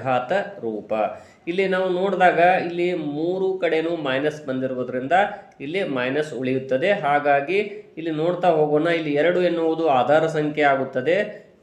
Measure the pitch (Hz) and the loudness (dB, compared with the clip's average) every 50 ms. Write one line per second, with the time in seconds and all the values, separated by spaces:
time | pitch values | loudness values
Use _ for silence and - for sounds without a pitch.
0 | 120 131 127 123 123 - 180 202 190 - - - 117 113 107 104 - - 104 131 | -2 0 0 0 0 0 -2 -2 -2 -4 -10 -8 -8 -6 -6 -6 -6 -4 -2 0
1 | 131 - - - - - - _ - 170 175 190 190 185 185 185 185 185 180 180 | 0 -2 -2 -8 -18 -20 -20 _ -8 -6 -2 0 0 0 0 0 0 0 0 0
2 | 190 202 185 175 185 175 156 160 175 180 190 170 - 165 175 175 175 180 180 165 | 0 0 2 4 4 6 6 6 6 6 4 4 0 -4 -4 -2 -2 -2 -2 -4
3 | 151 147 143 151 165 175 185 190 190 190 185 - 170 160 160 160 160 170 170 160 | -4 -6 -4 -4 -2 -2 -2 -2 -2 -2 -2 -2 -2 0 0 0 0 -2 -4 -2
4 | 147 131 131 135 147 151 151 - - 135 131 131 131 127 131 127 120 123 123 127 | -2 -2 -2 0 -2 -2 -4 -4 -8 -6 -4 -4 -4 -4 -4 -4 -6 -4 -6 -6
5 | 131 143 170 190 208 202 - - - - - - 135 147 170 202 185 156 135 123 | -2 2 2 2 2 0 -4 -12 -16 -20 -18 -14 -10 -6 -4 -4 -4 -2 -2 -2
6 | 123 127 139 151 151 - - 123 131 127 131 131 131 - 131 131 170 202 202 180 | -2 -2 -2 -2 -2 -4 -6 -4 -2 -2 -2 -2 -2 -2 -2 0 2 2 0 0
7 | 151 143 147 147 139 147 143 143 143 160 190 208 214 208 - - - - - 160 | 2 2 2 2 4 4 2 2 2 0 -2 -2 -2 -4 -10 -14 -16 -16 -14 -8
8 | 165 165 156 151 160 175 175 175 185 175 160 151 151 151 151 151 156 170 170 165 | -6 -4 -4 -2 -2 -2 -2 2 2 2 4 4 2 2 2 2 2 2 0 0
9 | 156 147 143 143 151 175 180 180 180 175 170 165 165 160 160 160 165 151 135 123 | -2 -2 0 2 2 2 2 2 2 2 0 0 0 0 0 0 2 2 2 2
10 | 120 139 147 160 160 151 156 151 151 151 151 151 147 139 135 135 131 - - 127 | 4 4 4 4 4 2 0 -2 -2 -2 0 2 4 4 4 2 0 -2 -4 -2
11 | 127 156 175 202 214 - - - - - _ _ | 0 0 0 0 0 -4 -8 -16 -20 -20 _ _